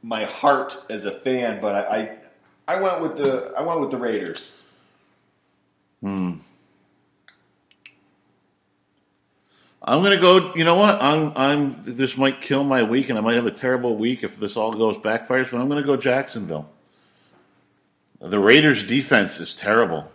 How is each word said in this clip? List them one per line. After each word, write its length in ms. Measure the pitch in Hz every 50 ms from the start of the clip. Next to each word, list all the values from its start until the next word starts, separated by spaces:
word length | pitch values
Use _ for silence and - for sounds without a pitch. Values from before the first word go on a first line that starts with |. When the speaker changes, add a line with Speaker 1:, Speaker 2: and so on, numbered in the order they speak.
Speaker 1:
my 220 | - 113 113 110 107
heart 500 | - - - - 143 139 131 127 - - - - -
as 160 | 110 104 95
a 60 | 101
fan, 480 | - - - 135 127 127 120 113 107 98
but 140 | 107 104 101
I, 420 | 101 101 - 107 110 107 - - - - - _ _ _ _ _ _ _
I, 100 | - 170
I 40 | 190
went 220 | 196 190 180 165
with 160 | 165 147 - 151
the, 340 | 143 135 131 123 - - -
I 40 | -
went 180 | 156 170 170 160
with 80 | 139 135
the 80 | 135 120
Raiders. 520 | 120 117 107 98 90 85 85 - - - - _ _ _ _ _ _ _ _ _ _ _ _ _ _ _ _ _ _ _ _ _ _ _ _ _ _ _ _ _
Speaker 2:
Hmm. 360 | 98 98 98 95 92 90 85 78 - _ _ _ _ _ _ _ _ _ _ _ _ _ _ _ _ - _ _ _ _ _ _ _ _ _ _ _ - _ _ _ _ _ _ _ _ _ _ _ _ _ _ _ _ _ _ _ _ _ _ _ _ _ _ _ _ _ _ _ _ _ _ _ _ _ _
I'm 200 | - - 123 156
gonna 180 | 185 196 196 170
go, 340 | 180 180 185 190 180 - -
you 100 | 165 165
know 100 | 165 170
what? 260 | 190 208 214 202 202
I'm, 320 | 131 139 151 160 156 147 151
I'm, 460 | 127 135 139 143 147 143 139 120 - -
this 320 | - 120 123 135 127 -
might 240 | 127 135 135 131 -
kill 220 | - - 143 135 143
my 180 | 139 131 127
week, 280 | 113 107 117 135 135 135
and 80 | 120 110
I 40 |
might 120 | 107 113 117
have 100 | 120 120
a 40 | 107
terrible 460 | - - - 127 127 123 123 123 113
week 260 | 107 110 120 127 - -
if 140 | 101 - -
this 180 | 107 98 101
all 160 | 113 107 110 110
goes 220 | 107 113 110 101
backfires, 540 | 110 - 107 110 117 - - 127 131 127 127
but 100 | 123 120
I'm 80 | 127 139
gonna 140 | 147 147 139
go 120 | 143 139
Jacksonville. 720 | 123 131 135 123 135 135 - - 117 101 80 80 76 78 - - _ _ _ _ _ _ _ _ _ _ _ _ _ _ _ _ _ _ _ _ _ _ _ _ _ _ _ _ _
The 200 | - 87 98 104
Raiders' 420 | 98 107 123 151 156 151 131 104 95
defense 520 | 95 117 139 131 - 135 110 98 92 - -
is 160 | 85 - -
terrible. 560 | - - 104 107 117 117 87 82 76 78 -